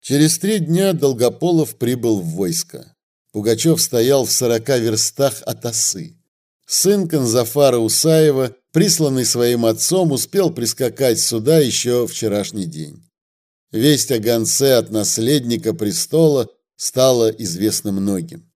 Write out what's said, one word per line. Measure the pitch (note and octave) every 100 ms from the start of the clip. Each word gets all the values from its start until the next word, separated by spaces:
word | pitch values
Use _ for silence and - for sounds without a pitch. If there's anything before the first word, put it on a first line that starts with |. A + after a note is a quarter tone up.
| -
Через | C#3 D#3 E3
три | G3 G#3+
дня | D#3+ E3+ F#3+
Долгополов | E3+ C#3+ A#2+ A#2+ - E3+ E3 D3 -
прибыл | A#2+ B2+ A#2 G#2+
в | E2
войско. | E2 F#2 E2 - C2+ A#1+ _ _ _ _
Пугачев | G#2 G#2 A2 D#3 E3
стоял | - A#2+ B2 C#3
в | A2
сорока | - B2 A#2 A2+ C3
верстах | A2+ G#2+ - - C#3 -
от | - A2+ A#2+
Осы. | A2+ - F#2+ - _ _ _ _ _ _
Сын | - F#3 G3+ E3+
Канзафара | D#3 B2 A#2+ A2+ D3 C#3 A#2+
Усаева, | A2+ - E3 D#3+ D#3 C3+ B2+ - _
присланный | D#3+ G3+ - D3+ C3 A#2
своим | A#2+ A#2+ A#2+ A2+
отцом, | A2 - F#3 E3+
успел | C3 - G3 F3+
прискакать | - A#2 - B2+ - C3 A2+
сюда | - A#2 A2+ D#3+
еще | C3+ - B2+ A#2+ A#2
вчерашний | - A2+ G#2 G2 G#2+
день. | F2+ D#2 D2+ D2 _ _ _ _ _ _ _
Весть | A2 C#3 C#3 A2
о | A#2+
гонце | G#2+ A#2 A2 - C#3 B2+
от | G#2
наследника | G#2+ G2+ - A2+ D3 A#2+ A2+ G#2+
престола | F2 G#2 E3 - D3+ D#3+ C#3+ A2 _ _ _
стала | - C3 C3 B2 A2+
известна | G#2+ G#2+ E2+ G#2+ G2+ G#2
многим. | G2 G2 F#2+ E2 - _